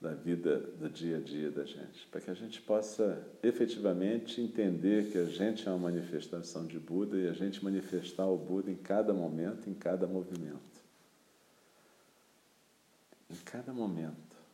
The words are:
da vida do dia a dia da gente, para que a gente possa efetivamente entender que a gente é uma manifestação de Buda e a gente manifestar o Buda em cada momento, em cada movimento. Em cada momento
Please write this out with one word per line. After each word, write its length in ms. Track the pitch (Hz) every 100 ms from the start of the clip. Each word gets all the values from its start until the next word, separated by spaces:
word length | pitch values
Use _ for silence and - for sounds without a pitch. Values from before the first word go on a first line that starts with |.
da 140 | 80 78
vida 440 | 82 87 82 71
do 300 | - - 78
dia 300 | - 82 80
a 20 |
dia 300 | - 73 76
da 140 | 71 69
gente, 420 | 71 76 - -
para 120 | -
que 80 | -
a 40 | 92
gente 280 | 113 107
possa 600 | - 107 107 - 107 85 - -
efetivamente 960 | 113 120 113 110 101 90 98 113 - -
entender 720 | 113 113 101 85 92 104 104
que 60 | 92
a 80 | 85
gente 420 | 85 104 107 98
é 20 |
uma 200 | 92 87
manifestação 760 | 87 85 80 - 85 85 87 82
de 120 | 82
Buda 400 | 78 87 104 98
e 100 | 90
a 60 | 80
gente 280 | 98 95
manifestar 640 | 98 95 92 90 87 - 95
o 100 | 90
Buda 340 | 78 92 98
em 60 | 90
cada 360 | - 101 107
momento, 560 | 95 82 78 87 110 -
em 60 | 95
cada 320 | 85 92 90
movimento. 520 | 92 87 87 78 69 - - - _ _ _ _ _ _ _ _ _ _ _ _ _ _ _ _ _ _ _ _ _ _ - -
Em 80 | 85 -
cada 300 | 117 123 123
momento 600 | 107 82 80 78 78 - -